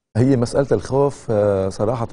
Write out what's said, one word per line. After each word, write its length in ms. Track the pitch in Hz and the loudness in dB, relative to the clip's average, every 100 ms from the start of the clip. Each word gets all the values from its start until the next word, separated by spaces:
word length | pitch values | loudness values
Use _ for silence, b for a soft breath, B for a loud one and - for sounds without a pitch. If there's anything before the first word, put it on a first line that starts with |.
| _ 107 | _ 0
هي 200 | 127 131 | 2 2
مسألة 300 | 120 - 139 | 2 0 0
الخوف، 540 | 110 - 131 143 - - | -2 0 0 0 -2 -2
آه، 380 | 107 104 98 95 | 0 2 2 -2
صراحة، 400 | 95 107 123 117 | -2 -2 -2 -4